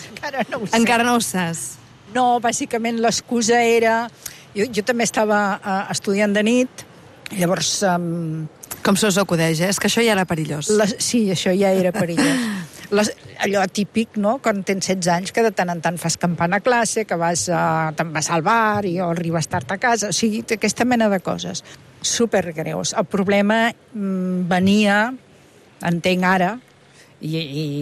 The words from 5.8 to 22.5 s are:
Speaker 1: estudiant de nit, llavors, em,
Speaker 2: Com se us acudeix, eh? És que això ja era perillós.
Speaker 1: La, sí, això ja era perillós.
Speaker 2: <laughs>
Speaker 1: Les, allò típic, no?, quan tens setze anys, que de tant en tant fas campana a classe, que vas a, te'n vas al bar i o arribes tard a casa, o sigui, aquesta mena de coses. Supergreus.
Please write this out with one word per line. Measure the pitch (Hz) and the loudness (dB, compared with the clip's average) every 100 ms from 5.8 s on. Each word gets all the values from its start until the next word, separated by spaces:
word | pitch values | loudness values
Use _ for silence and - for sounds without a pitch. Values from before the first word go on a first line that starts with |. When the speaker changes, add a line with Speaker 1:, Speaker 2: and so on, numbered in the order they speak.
| - | -4
Speaker 1:
estudiant | 170 - 196 208 | -6 -2 0 2
de | 202 | 2
nit, | 214 247 254 - - - - - - | 2 2 0 -4 -20 -20 -20 -20 -10
llavors, | 190 175 180 - - | -2 0 0 -2 0
em, | 196 175 175 170 165 160 156 - - - | 0 0 -2 -4 -4 -6 -8 -12 -18 -4
Speaker 2:
Com | - 196 | 0 2
se | 214 | 2
us | 185 | 2
acudeix, | 196 165 165 156 | 2 2 2 2
eh? | 180 | 0
És | 196 | 0
que | 202 | 0
això | 226 | 2
ja | 233 | 2
era | 196 180 | 2 0
perillós. | 165 156 151 143 | -2 -4 -4 0
Speaker 1:
La, | 208 202 | 2 2
sí, | 254 - 240 208 | 0 -2 0 0
això | 165 190 185 | 0 0 2
ja | 196 | 2
era | 190 180 | 4 2
perillós. | 175 170 170 285 262 226 | 0 -2 2 2 2 -2
Speaker 2:
<laughs> | 196 160 - - | -6 -10 -14 -2
Speaker 1:
Les, | 202 214 - - - | 0 0 -4 -14 -6
allò | 202 196 190 | -2 0 0
típic, | - 202 220 226 214 | -2 -2 -2 -4 -2
no?, | 202 262 | 0 0
quan | 226 202 | 0 -2
tens | 185 196 | -2 -4
setze | - 190 175 | -2 -2 0
anys, | 170 190 | 0 -2
que | - | 0
de | 226 | 0
tant | 202 180 | 0 -4
en | 175 | -2
tant | 165 170 | -4 -2
fas | 165 - | -4 -2
campana | 170 165 170 202 | -2 0 0 0
a | |
classe, | 254 240 220 226 214 | 2 2 2 -2 -2
que | 170 | -2
vas | 170 175 - | 0 -2 -2
a, | 165 165 160 160 151 | 0 2 2 0 -2
te'n | 165 | -4
vas | 156 147 | -2 0
al | 170 | 0
bar | 160 233 214 208 | 2 2 2 0
i | 202 170 | -2 -2
o | 175 | -2
arribes | 170 165 165 160 | -2 -2 -2 -2
tard | 180 131 | -4 -4
a | 190 | -2
casa, | 247 233 196 | 0 0 0
o | |
sigui, | 170 226 220 | 0 0 -2
aquesta | 226 220 214 - | -4 -2 -2 0
mena | 247 240 220 | 0 2 2
de | 190 | 2
coses. | - 175 175 175 - - - - | -2 -6 -6 -10 -12 -20 -20 -8
Supergreus. | - - 233 202 175 | -4 0 2 2 -2